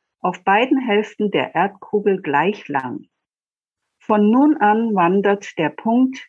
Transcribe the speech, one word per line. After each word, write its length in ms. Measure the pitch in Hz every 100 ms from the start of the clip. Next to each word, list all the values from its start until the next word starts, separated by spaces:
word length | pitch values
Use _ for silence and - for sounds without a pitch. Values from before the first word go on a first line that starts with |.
| _ _
auf 240 | 180 180 -
beiden 340 | 208 262 262
Hälften 500 | 226 202 214 - 208
der 240 | 170 127
Erdkugel 680 | 160 196 - - 208 202 190
gleich 480 | 151 143 175 208 -
lang. 380 | 143 127 104 - _ _ _ _ _ _ _ _ _
Von 320 | - 214 208
nun 240 | 247 302 302
an 400 | 208 220 226 196
wandert 600 | 170 196 196 202 - -
der 140 | 151
Punkt, 540 | - 226 240 262 262